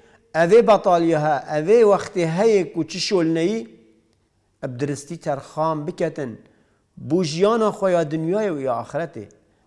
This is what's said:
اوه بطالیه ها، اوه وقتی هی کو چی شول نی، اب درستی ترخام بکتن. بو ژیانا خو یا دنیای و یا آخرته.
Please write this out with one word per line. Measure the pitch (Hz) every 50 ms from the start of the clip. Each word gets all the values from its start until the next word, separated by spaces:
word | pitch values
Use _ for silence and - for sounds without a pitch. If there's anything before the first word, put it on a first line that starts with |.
| _ _ _ _ _ _ -
اوه | 160 170 170 208 240 208
بطالیه | 220 208 190 - 196 175 170 170 165 160 151
ها، | 151 156 147 131 - - 156
اوه | 151 156 180 220 240 226 208 196
وقتی | 180 - - - 185 165
هی | 160 160 180 220 226 214 190 170
کو | - - 170 151
چی | - - 180
شول | - - 180 180 165
نی، | 160 165 165 165 190 220 226 226 - - - _ _ _ _ _ _ _ _ _ _ _ _ _ _ _ _ 160
اب | 135 123
درستی | 120 143 143 143 - - - 170
ترخام | 160 - 160 143 131 - - - 156 151 160 160 151 147
بکتن. | 175 - - 175 160 156 156 139 120 110 - - _ _ _ _ _ _ _ _ _ _
بو | - 123 120 156 185 180
ژیانا | 147 151 170 196 208 233 226 220 208 208
خو | 208 196 190
یا | 180 170 165
دنیای | 143 156 160 160 165 190 214 214 196
و | 160 139
یا | 131 131 117
آخرته. | 117 117 - - 147 170 156 - 117 101 - _ _ _ _ _ _ _